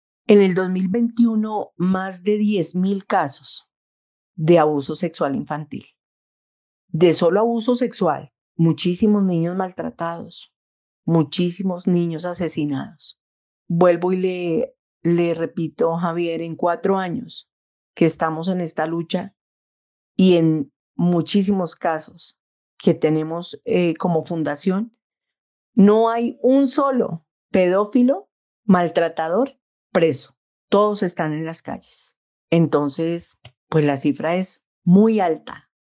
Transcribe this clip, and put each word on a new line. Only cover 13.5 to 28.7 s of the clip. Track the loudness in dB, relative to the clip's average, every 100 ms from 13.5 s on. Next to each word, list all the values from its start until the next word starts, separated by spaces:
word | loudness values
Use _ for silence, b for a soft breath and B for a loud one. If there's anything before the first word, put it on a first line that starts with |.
| _ _
Vuelvo | 2 4 4 0
y | -2
le, | -2 -4 -2 -2 -4 -10 _ _
le | -2 0 0
repito, | -2 -6 -6 -8 -2 -2 0
Javier, | -4 -4 -4 -6
en | -8 -4
cuatro | -2 0 0 0
años | -2 -8 -10 -16 -20 _ _ _ _
que | 0 0
estamos | 2 -4 -4 -4
en | -4
esta | -4 -4 -4
lucha | -4 -6 -6 -8 _ _ _ _ _ _ _ _ 2
y | 4 6
en | 4 0 -4 _ _
muchísimos | -2 0 0 0 0 2 0 -2 -4
casos | -4 -4 -8 -20 -20 _ _ _ _ _
que | 0
tenemos, | 2 2 0 -2 -6 -10 -14
eh, | -2 0 0 0
como | -2 -2
fundación, | -2 -4 -4 -4 -2 -2 -4 _ _ _ _ _ _ _ _
no | 4 6 6 4
hay | 2 -2 0
un | 2 4 4
solo | 2 0 0 -2 -4 -12 _ _
pedófilo, | 2 4 2 2 2 2 0 -6 _ _ _
maltratador, | 2